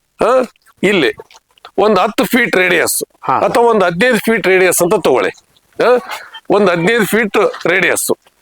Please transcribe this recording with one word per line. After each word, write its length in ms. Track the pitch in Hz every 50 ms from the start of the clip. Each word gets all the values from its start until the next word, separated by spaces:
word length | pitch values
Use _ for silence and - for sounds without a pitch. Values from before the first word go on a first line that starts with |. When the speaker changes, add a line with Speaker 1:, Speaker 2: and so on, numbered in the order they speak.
| _ _ _ - 175
Speaker 1:
ಆ, 180 | 202 254 262 254 214 _ _ _ _ _ _ -
ಇಲ್ಲಿ 300 | 180 208 190 147 113 - - - _ - - _ _ _ _ - - _ -
ಒಂದು 220 | 190 214 220 180
ಹತ್ತು 240 | 185 226 208 - 254
ಫೀಟ್ 320 | 175 - 247 240 196 -
ರೇಡಿಯಸ್ 480 | 185 185 185 175 165 131 - - - - - _ _
Speaker 2:
ಹಾ. 200 | - - 135 120
Speaker 1:
ಅಥವಾ 240 | 160 196 - 254 240
ಒಂದು 200 | 233 226 220 185
ಹದಿನೈದು 340 | 175 175 170 233 254 254 202
ಫೀಟ್ 280 | - - 226 226 170
ರೇಡಿಯಸ್ 360 | 185 190 185 185 185 147 - 175
ಅಂತ 120 | 175 180
ತಗೊಳ್ಳಿ. 340 | 208 156 180 135 123 92 90 - _ _ _ _ _ _ _ _ - 156
ಆ, 140 | 214 254 247 - - - - - - - - - -
ಒಂದು 200 | 175 202 208 185
ಹದಿನೈದು 360 | 165 160 165 185 226 240 208
ಫೀಟ್ 600 | 170 - 214 240 202 - 226 202 165 - - -
ರೇಡಿಯಸ್ 460 | 175 170 190 180 160 123 104 - - 123 - _ _ _ -